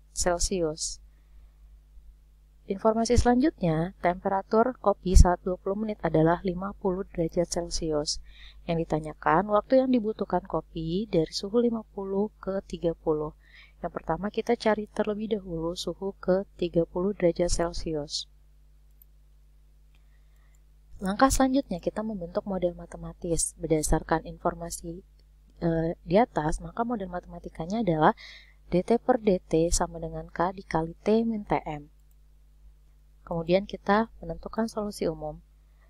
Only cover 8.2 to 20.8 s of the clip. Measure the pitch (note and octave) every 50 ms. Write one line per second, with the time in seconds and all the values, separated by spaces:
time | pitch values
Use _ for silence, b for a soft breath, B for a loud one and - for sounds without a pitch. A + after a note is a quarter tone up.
8.2 | B B B B B B B B B - E3+ E3 E3 - D#3+ D3+ D#3 D3+ D3+ -
9.2 | - D3 D3+ E3 G3 G#3+ G#3 G#3 G#3 - C4 C4 C4 C4 B3+ B3 G#3 G#3+ A3 -
10.2 | G#3 - - F3+ F#3 F#3 - D#3+ D#3+ - - E3+ D#3+ D#3+ E3 F#3+ A3 G#3+ - E3+
11.2 | D#3 - - - - G3 G3 A#3+ A#3 A#3+ A#3 A3+ G#3+ _ - - G3 G3 G3 G3
12.2 | G#3 G#3+ _ - - - F#3+ G3 - - - E3 D#3+ E3+ E3 - - E3 D#3 D3+
13.2 | D3+ D3+ - _ b b b b b b b b - E3+ - - - - D#3+ D#3+
14.2 | F#3 G#3 - - G#3+ - A#3+ - - A3+ G#3+ G#3+ G#3 - - - G#3 G#3+ G#3+ G3+
15.2 | A3 G#3+ A3+ G#3 F#3+ F#3+ E3+ E3 D#3+ E3 F3 - - F3+ E3 - F#3+ G3 G3 -
16.2 | - - F3+ F#3+ G3+ - - - - F3 - E3+ E3 - - F3+ F3+ G3+ G#3 -
17.2 | F#3 E3+ - - F3+ F3 - - F3 E3+ F3+ - - E3+ D#3+ D3+ C#3+ D#3+ - -
18.2 | - _ _ _ _ _ _ _ _ _ _ _ _ _ _ _ - _ _ _
19.2 | _ _ _ _ _ _ _ _ _ _ _ _ _ _ _ _ _ _ _ _
20.2 | _ _ _ _ _ _ - _ _ _ _ _